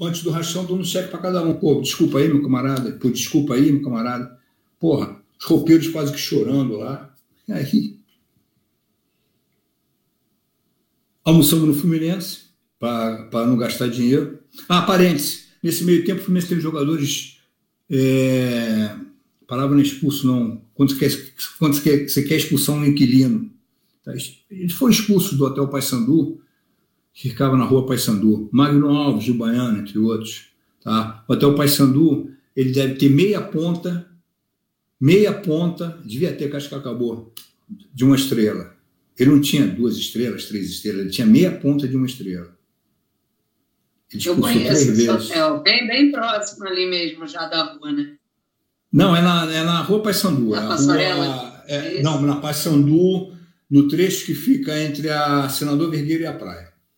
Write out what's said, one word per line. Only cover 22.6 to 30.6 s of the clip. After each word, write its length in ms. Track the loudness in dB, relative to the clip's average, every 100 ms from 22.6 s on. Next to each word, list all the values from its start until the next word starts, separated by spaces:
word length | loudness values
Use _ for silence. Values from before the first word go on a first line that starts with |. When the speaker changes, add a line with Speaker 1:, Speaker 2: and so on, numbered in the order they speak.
| 0 0
Speaker 1:
um 80 |
inquilino. 680 | 0 4 4 6 4 2 -4 -14 _ _ _ _
Tá? 100 | -14 -12 -12 -16 _
Ele 200 | -8 -6
foi 240 | 0 2
expulso 440 | 2 4 2 2 0
do 80 |
Hotel 220 | 0 0 -4
Paysandu, 760 | -4 -4 -2 2 2 0 -6 _ _ _ _ _ _ _
que 180 | -10 -10
ficava 260 | -2 0 2
na 80 |
Rua 220 | 2 2 2
Paissandu, 600 | -2 -2 0 2 0 0
Magno 360 | 0 4 4 4
Alves, 380 | 2 0 -2 -2
do 80 |
Baiano, 460 | -2 0 -2 -2 -4
entre 180 | -4 -2
outros, 480 | 0 -2 -6 -14 -18 _